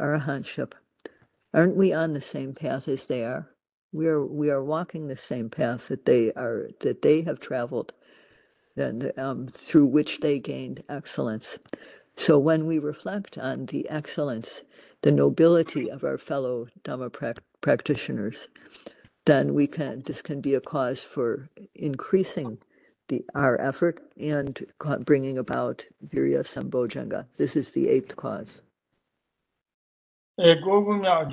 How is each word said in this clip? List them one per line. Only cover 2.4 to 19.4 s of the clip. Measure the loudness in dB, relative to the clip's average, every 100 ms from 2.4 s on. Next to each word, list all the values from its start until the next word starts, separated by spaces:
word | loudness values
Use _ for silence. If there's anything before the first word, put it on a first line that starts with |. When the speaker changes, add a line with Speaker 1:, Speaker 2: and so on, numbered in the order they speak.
| -8
Speaker 1:
path | -8 -6 -4 -4
as | -4 -2
they | -4
are? | -4 -6 -10 _ _ _ _
We | -2 0
are, | 2
we | 0 -2 0
are | 0
walking | 0 -4 -4 -8 -8
the | -10
same | -6 -6 -6
path | -2 -2 -2 -6
that | -2 4
they | 4 4
are, | 0 -4 -4 -6 -4
that | -4 2
they | 4 4
have | 2 -6
traveled | -4 -4 -2 -4 -6 -12 _ _ _ _ _ _ _
and, | -6 -4 -4 -6 -6
um, | -6 -6 -8
through | -12 4 6 6
which | 4 0 -2
they | -2 -2
gained | -2 -8 -8 -12 -10
excellence. | -12 -10 -6 -4 -4 -8 -16 -14 -16 -16 -20 _ -4
So | 4 6
when | 6 2
we | 2 -2
reflect | -4 -8 -8 -8 -10 -10
on | -8 -6 -6
the | -6 -6
excellence, | -6 -6 -4 -4 -4 -8 -16 -20 -20 -20 0
the | 4
nobility | 6 4 6 6 6 4 -2 -4
of | -4
our | -4 -4
fellow | -4 -4 -2 -4 -8 -14
Dhamma | -10 -8 -8
prac-, | -8 -8 -8 _ -4
practitioners, | 2 2 2 -2 -2 -4 -6 -8 -18 _ -20 -20 -20 _ _ _ 4
then | 6